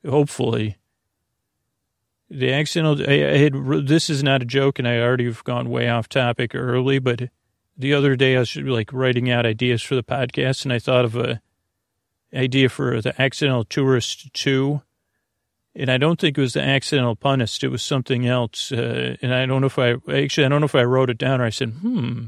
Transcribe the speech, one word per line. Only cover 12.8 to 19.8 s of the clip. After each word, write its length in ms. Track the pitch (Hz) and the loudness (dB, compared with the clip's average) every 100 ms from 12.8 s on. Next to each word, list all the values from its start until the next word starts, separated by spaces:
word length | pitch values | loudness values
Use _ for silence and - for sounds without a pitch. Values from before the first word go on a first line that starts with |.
| 135 123 | -2 -2
The 200 | 113 - | -4 0
Accidental 420 | 135 - 143 127 | -2 0 0 0
Tourist 720 | 110 - 156 123 - - - | -2 0 2 2 0 -10 -12
two, 480 | - - 135 139 147 _ _ _ _ _ _ _ _ _ | -6 -2 0 0 -4 _ _ _ _ _ _ _ _ _
and 160 | - 127 | -6 0
I 80 | 127 | 2
don't 220 | 151 170 | 2 2
think 180 | 170 139 | 0 0
it 40 | |
was 100 | 131 | 0
The 100 | 147 | 0
Accidental 540 | 135 135 - 143 123 110 | 0 0 2 0 0 0
Punnist, 480 | 139 135 113 - | 0 0 0 -2
it 60 | 135 | -4
was 120 | 123 | -4
something 460 | - 139 123 127 123 | -2 -4 -2 -2 0
else, 460 | 127 117 - - | 0 -2 -6 -6
uh, 420 | 120 120 123 123 127 | -4 -2 -4 -4 -4
and 120 | 127 | -2
I 120 | 127 131 | 0 0
don't 160 | 131 | 0
know 60 | 135 | 0
if 120 | |
I, 160 | - | 2